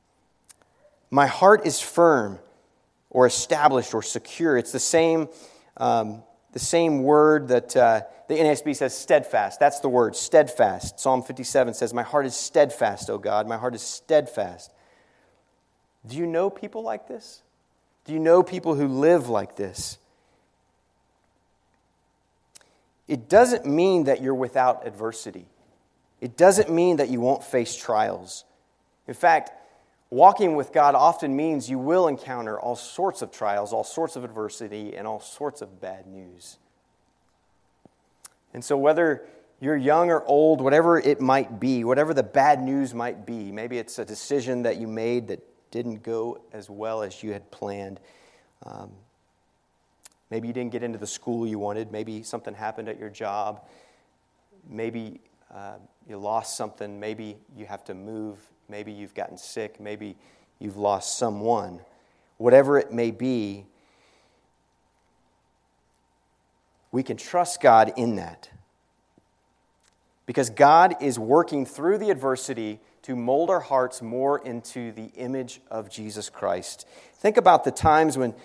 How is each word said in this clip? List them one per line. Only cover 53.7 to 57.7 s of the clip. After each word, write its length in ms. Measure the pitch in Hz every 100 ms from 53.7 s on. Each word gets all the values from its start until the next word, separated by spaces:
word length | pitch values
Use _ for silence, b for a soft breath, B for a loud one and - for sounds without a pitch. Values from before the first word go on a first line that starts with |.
| b b b b _ _ _ _ 196 -
Maybe, 540 | 107 117 117 110 - _ _ _
uh, 200 | 98 101 101 101 _ -
you 80 | 104
lost 400 | 104 113 110 -
something. 420 | 110 - 104 101
Maybe 380 | 107 107 107 104 _
you 120 | 127
have 180 | 104